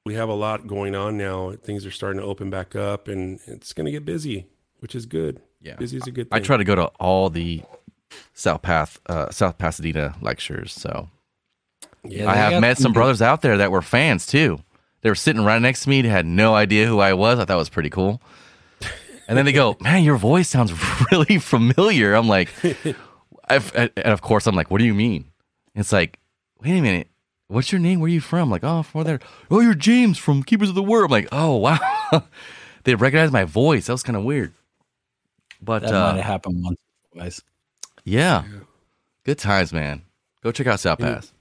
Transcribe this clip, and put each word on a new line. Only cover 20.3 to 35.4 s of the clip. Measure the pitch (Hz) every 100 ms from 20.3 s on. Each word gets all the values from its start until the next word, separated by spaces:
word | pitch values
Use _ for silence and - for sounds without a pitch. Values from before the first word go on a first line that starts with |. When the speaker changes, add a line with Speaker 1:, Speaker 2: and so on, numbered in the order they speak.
| 175 175
Speaker 2:
sounds | 131 110 82 -
<laughs> | - 127
really | 185 151 196
familiar." | - 123 117 127 208 165 104
I'm | 107 117
like, | 98 87 -
Speaker 1:
<laughs> | 175 139 160 123 - _ _ _ -
Speaker 2:
I've, | 135 - -
and | 120 -
of | - 104
course, | - 107 113
I'm | 92
like, | -
"What | 98
do | 120
you |
mean?" | 101 117 85 67 _ _ _ _ 104
It's | 101
like, | 101 85 _ _ _ _ _
"Wait | 135 185
a |
minute. | 131 90 - _ _ _ _
What's | 107 -
your | 190
name? | 170 185
Where | 160
are |
you | 170
from?" | - 170 151
Like, | 92
"Oh, | 139 165
from | 156 156
there." | 160 143 - - -
"Oh, | 208
you're | 233
James | 170 208 247 233 160
from | - 139
Keepers | 131 220 202
of | 185
the |
Word." | 196 226 180
I'm |
like, | 117 -
"Oh, | 139 160 123
wow." | 113 160 762 784 -
<laughs> | 160 - - - - - -
They | - 113
recognized | 127 151 160
my | 127
voice. | 90 90 143 135 101
That |
was | 127
kinda | - 107
weird. | 110 147 90 _ _ _ _ _ _ _ _ _